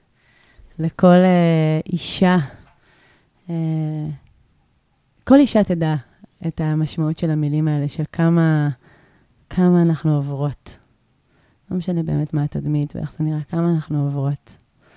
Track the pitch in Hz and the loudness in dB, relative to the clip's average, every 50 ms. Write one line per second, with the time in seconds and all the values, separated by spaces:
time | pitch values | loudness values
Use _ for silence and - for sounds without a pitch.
0 | _ _ _ _ _ _ _ _ _ _ _ _ - - _ 160 160 165 - - | _ _ _ _ _ _ _ _ _ _ _ _ -20 -16 _ -6 -6 -6 0 2
1 | 185 180 175 180 185 185 180 175 170 165 165 160 156 156 156 156 - - 180 165 | 6 6 6 6 6 4 4 4 4 4 2 2 2 2 0 -2 -2 -4 -6 -6
2 | - - - - 190 180 180 170 139 - - - - _ _ _ _ _ _ _ | -6 -8 -2 0 2 2 2 2 0 -4 -10 -18 -20 _ _ _ _ _ _ _
3 | _ _ _ _ _ _ _ _ _ 175 170 165 160 160 160 160 156 156 156 151 | _ _ _ _ _ _ _ _ _ -8 -6 -4 -4 -2 -2 -4 -4 -4 -6 -8
4 | 151 156 147 135 - _ _ _ _ _ _ _ _ _ _ _ _ _ _ _ | -8 -10 -10 -14 -18 _ _ _ _ _ _ _ _ _ _ _ _ _ _ _
5 | _ _ _ _ _ - 262 285 285 - - 214 190 - 180 165 160 156 156 135 | _ _ _ _ _ 6 6 6 6 4 2 0 0 0 0 -2 0 -2 -2 -2
6 | - _ _ _ 208 - _ _ 170 165 - - 160 156 156 156 156 - - 165 | -6 _ _ _ -20 -20 _ _ -8 -8 -6 -4 -4 -2 -2 -2 -2 -4 -4 -4
7 | 156 151 160 - 175 160 151 151 147 147 147 156 156 156 151 143 143 143 - - | -4 -4 -4 -4 -2 -2 -2 -2 -2 -2 0 0 0 0 0 -2 -2 -4 -6 -6
8 | 151 - - - 165 165 170 170 165 160 156 151 147 147 127 - _ _ _ _ | -8 -6 -2 0 2 2 4 4 4 4 2 2 0 -2 -4 -6 _ _ _ _
9 | _ _ _ _ _ _ _ _ _ - - 185 180 180 180 175 170 170 160 - | _ _ _ _ _ _ _ _ _ -6 -2 2 4 4 4 4 4 2 0 0
10 | - 156 151 143 139 143 143 135 143 143 131 - _ - - - _ _ _ _ | 0 0 0 0 -2 -4 -4 -4 -4 -6 -6 -8 _ -20 -20 -20 _ _ _ _
11 | _ _ _ _ _ _ _ _ _ _ _ _ _ - 185 185 165 185 175 170 | _ _ _ _ _ _ _ _ _ _ _ _ _ -8 -8 -6 -4 -4 -4 -4
12 | 160 160 147 147 151 - - 147 147 147 - 143 147 147 151 147 143 147 - - | -4 -2 -2 -2 -2 -2 -4 -4 -4 -4 -6 -6 -4 -4 -2 -2 -4 -4 -6 -10
13 | 156 143 - - 156 156 156 151 147 - - 165 170 170 170 160 - - 156 147 | -10 -10 -6 -6 -4 -4 -4 -6 -8 -6 -4 -2 0 0 0 -2 -2 -4 -4 -2
14 | 143 143 143 143 135 143 143 - _ - - _ _ _ _ _ _ _ _ | -2 -2 -4 -4 -4 -4 -4 -6 _ -18 -20 _ _ _ _ _ _ _ _